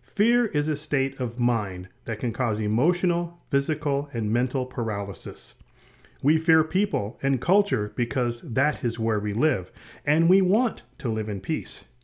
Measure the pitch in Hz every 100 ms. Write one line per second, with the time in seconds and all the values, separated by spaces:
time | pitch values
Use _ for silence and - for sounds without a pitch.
0 | - - 220 240 233 147 151 147 - 139
1 | 135 - 123 117 120 117 101 90 92 _
2 | - 110 120 107 120 107 104 110 127 -
3 | 180 170 170 - _ 139 139 156 147 139
4 | 147 120 107 117 123 131 127 - 113 101
5 | 101 92 104 - - - - _ - -
6 | - _ 139 160 160 160 156 185 208 135
7 | 104 - 135 131 - 202 196 117 104 -
8 | 120 139 120 117 160 117 147 - 123 104
9 | 113 107 104 104 151 107 90 - - -
10 | - 156 170 190 180 214 254 - - -
11 | 120 110 107 101 - 147 - - - _